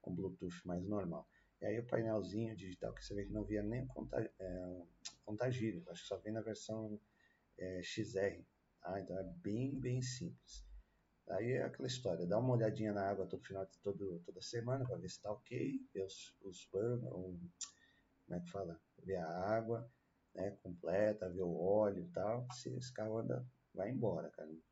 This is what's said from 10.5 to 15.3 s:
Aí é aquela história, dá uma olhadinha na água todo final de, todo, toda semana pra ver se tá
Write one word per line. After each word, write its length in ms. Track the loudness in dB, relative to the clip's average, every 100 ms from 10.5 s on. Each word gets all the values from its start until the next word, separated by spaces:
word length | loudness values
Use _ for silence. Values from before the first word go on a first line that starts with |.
| -14 -14 -16 -18 _ _ _ -4
Aí 220 | 0 2
é 100 | 2
aquela 240 | 2 -2 -2
história, 400 | 0 2 2 4
dá 120 | 6
uma 160 | 6
olhadinha 360 | 6 6 4 2
na 160 | 4 2
água 200 | 2 0
todo 180 | -4
final 220 | -4 -4 -4
de, 120 | -4
todo, 380 | -4 -2 -2 -4
toda 160 | -8 -10
semana 440 | -6 -2 0 0 0
pra 100 | -2
ver 140 | -4
se 100 | -6
tá 100 | -6